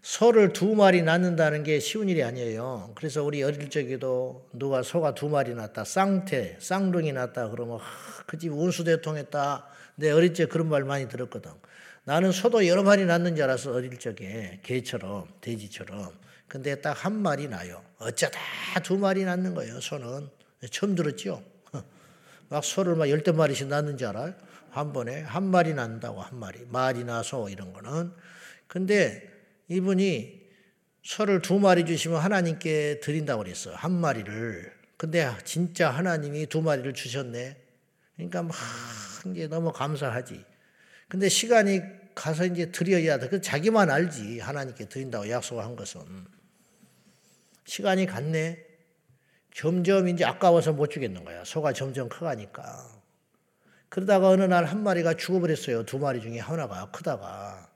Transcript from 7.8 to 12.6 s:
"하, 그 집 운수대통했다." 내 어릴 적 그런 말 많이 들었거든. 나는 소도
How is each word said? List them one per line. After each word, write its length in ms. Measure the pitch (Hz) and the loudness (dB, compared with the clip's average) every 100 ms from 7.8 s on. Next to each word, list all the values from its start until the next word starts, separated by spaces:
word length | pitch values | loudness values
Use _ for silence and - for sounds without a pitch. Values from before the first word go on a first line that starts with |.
"하, 440 | - - - - | -12 -16 -16 -16
그 140 | - 160 | -12 -8
집 120 | 165 | -6
운수대통했다." 1200 | 147 170 170 170 165 160 151 139 147 143 139 - - - - | 0 0 0 2 2 2 -6 -4 -2 0 -2 -8 -20 -20 -2
내 140 | 151 | 4
어릴 220 | 151 175 | 6 6
적 160 | 170 160 | 4 0
그런 220 | 165 160 | 2 2
말 140 | 147 | 0
많이 220 | 135 139 127 | 0 -4 -4
들었거든. 460 | 120 127 117 - - - - - - | -8 -8 -10 -14 -20 -20 -20 -20 -18
나는 280 | - 151 190 | 0 2 4
소도 340 | 185 233 226 | 4 4 4